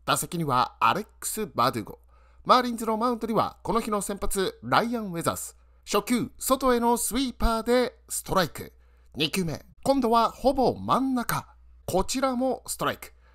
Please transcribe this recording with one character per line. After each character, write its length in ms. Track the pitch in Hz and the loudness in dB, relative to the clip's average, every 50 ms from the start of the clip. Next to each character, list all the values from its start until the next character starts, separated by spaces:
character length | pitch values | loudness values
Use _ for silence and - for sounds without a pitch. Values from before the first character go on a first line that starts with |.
| - | -2
打 120 | - 143 | 0 0
席 200 | - - - - | 0 0 -4 -4
に 60 | 170 | -4
は 320 | 165 143 127 127 120 - - - | 0 2 2 2 2 0 0 2
ア 140 | 110 113 120 | 2 4 4
レ 80 | 180 | 2
ッ 40 | 214 - _ - | -2 -6 _ -10
ク 80 | - - | -8 -8
ス・ 180 | - 220 214 | -4 -4 -6
バ 240 | 151 - 120 117 131 | -6 0 0 2 2
ド 80 | 120 117 | 2 -2
ゥ 60 | 95 | -8
ー 20 | |
ゴ。 140 | - - - _ _ - - _ _ _ _ - | -8 -12 -20 _ _ -20 -20 _ _ _ _ 2
マ 140 | 175 220 254 | 4 4 4
ー 40 | |
リ 100 | 247 247 | 4 0
ン 40 | 233 | -4
ズ 100 | 214 226 | -4 -4
の 100 | 220 220 | -4 -2
マ 140 | 214 226 254 | 0 0 -2
ウ 40 | 240 | -2
ン 40 | 226 | -2
ド 80 | 233 220 | -4 -2
に 60 | 220 | 0
は 240 | 175 107 87 - - | 0 0 0 -4 -10
こ 100 | - 226 | -6 -2
の 80 | 214 226 | -2 -2
日 120 | 220 226 | -2 -2
の 100 | 214 202 | -4 -4
先 160 | 196 - 202 190 | -2 -4 -6 -4
発、 380 | - - - 196 185 - - - 107 | -2 -2 0 0 -2 -2 -4 -6 -4
ラ 180 | 120 131 139 | 2 2 2
イ 140 | 208 233 240 | 2 2 -2
ア 40 | 233 | -4
ン・ 120 | 214 196 | -6 -6
ウ 20 | 170 | -6
ェ 80 | 170 | -4
ザ 120 | 151 135 92 | -2 -2 -4
ー 20 | |
ス。 200 | - - - - _ _ _ _ _ - | -4 -8 -12 -16 _ _ _ _ _ -10
初 200 | - - 208 202 | 0 0 0 0
球、 280 | - 247 226 143 - - | 2 0 0 -2 -4 -8
外 380 | - - - 262 262 269 254 247 | -8 0 0 0 2 2 2 2
へ 60 | 240 | 2
の 160 | 240 233 240 | 2 2 2
ス 180 | 220 - - 202 | 0 0 -2 -2
イ 140 | 262 277 247 | -2 -2 -2
ー 60 | - | -4
パ 260 | - 214 233 226 226 | 0 0 0 0 0
ー 20 | |
で 380 | 214 233 240 254 247 - - _ _ - | 0 2 2 2 2 0 -4 _ _ -10
ス 160 | - - - | -10 -10 -6
ト 100 | - 156 | -2 0
ラ 80 | 185 | 0
イ 60 | 175 - | 0 0
ク。 240 | - - - - - - - - _ _ _ - - | -2 -10 -14 -14 -16 -20 -20 -20 _ _ _ -16 -6
二 160 | - 156 - | -4 -4 -2
球 140 | - 190 180 | 0 -2 -2
目、 200 | 160 135 - - - - - - | -2 -4 -8 -10 -16 -18 -6 0
今 160 | 262 277 277 | 2 2 4
度 100 | 247 220 | 4 4
は 220 | 233 233 226 185 | 4 4 4 2
ほ 200 | - - - 262 | 0 0 0 2
ぼ 220 | 269 269 247 190 107 | 4 4 2 2 2
真 240 | - - 104 143 226 | 0 0 0 2 2
ん 160 | 269 269 262 | 2 0 0
中。 320 | 247 226 - 156 139 - - - - - - - - - | -2 -2 -2 -4 -4 -4 -8 -20 -20 -20 -20 -20 -16 -10
こ 160 | - - 185 | -2 0 0
ち 180 | 190 - - 262 | 0 0 -2 -2
ら 140 | 269 269 254 | 0 0 0
も 300 | 240 262 262 233 - - | 0 0 -2 -2 -4 -6
ス 120 | - - - | -10 -6 -2
ト 60 | 156 | -2
ラ 100 | 143 110 | -2 -2
イ 20 | |
ク。 160 | - - - - _ _ - | -4 -10 -20 -20 _ _ -20